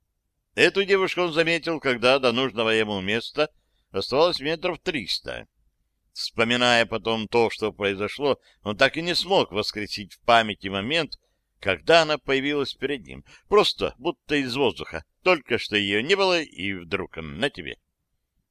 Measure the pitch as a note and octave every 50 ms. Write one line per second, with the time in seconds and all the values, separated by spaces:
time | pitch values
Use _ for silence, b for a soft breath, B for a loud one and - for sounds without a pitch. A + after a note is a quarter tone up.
0 | _ _ _ _ _ _ _ _ _ _ _ - C3+ F3 - F#3+ G3+ F3+ G3 F#3+
1 | F#3+ F#3 - F3 F3+ F3 D3+ D#3+ E3 E3 E3+ E3 - E3 E3 C#3+ - C#3 B2 A#2
2 | A2 B2 C3+ C#3 B2+ B2 A2+ B2 C3+ B2+ G2 A2+ A2+ A2 A2 A2 A2 G#2+ G#2 G2
3 | F#2 G2 G#2+ A#2 - - - - D3+ - - _ _ _ _ _ _ _ - F#2+
4 | G2 - B2 C#3 E3 F3+ D3+ - C3 D3+ E3 E3 C#3+ F3+ E3 - - F#3 E3 C3+
5 | F#2+ - - - - - B1 A#1 A1 - _ _ _ _ _ _ _ _ _ _
6 | _ _ _ - - - - - A#2 A2+ B2 B2 B2 B2 A#2+ A#2 A#2 G2 A2+ A2
7 | F2+ A2+ A2+ A2+ G#2+ G2+ - A#2+ A2+ G#2 - - A2 G#2+ - - G2+ G2 G2+ F#2+
8 | G#2 G2+ - - C#3+ C#3 A#2+ b b b b b _ G2+ G#2+ F#2 C#3 C3 - D#3+
9 | E3 F3 E3+ - - E3+ G3 F3 A#2+ - E2+ G#2 G#2 - - G#2+ G#2 - - G#2
10 | G#2 F2 - _ _ - A#2 A#2 A2 G#2+ G2 - - G2 G2 G2 G2 B2 D3+ E3+
11 | D#3 - - - _ _ _ _ _ _ _ _ - G2+ F#2 - - - D#3+ E3+
12 | D#3+ D3+ D3+ C#3+ - - C3+ C3+ C3 C#3+ D3 C#3+ C3+ - - - C#3+ C3+ D3 C3
13 | F2 C2 C2 C2+ b b b b b b G3 G#3 F#3+ - - - G2 D2+ - -
14 | B2 F3 - - _ - D3+ C#3+ C3+ B2+ A#2 C#3 C#3+ A2 F#2 - - - - D#2
15 | - _ _ _ _ F3+ F#3 D#3 - - A#2+ G#2 - - - G#2 G2+ G3 G3+ G#2+
16 | A#2 D#3 G3 F#3+ G3 F#3 F3+ E3+ D3 - - - F2+ G2+ G2 F2+ F2 E2 G2 F#2
17 | F2+ - - D#2+ D#2+ D2+ C#2+ E2 B2 C#3+ - - D#2+ C2 A#1 - _ _ _ _
18 | _ _ _ _ _ _ _ _ _ _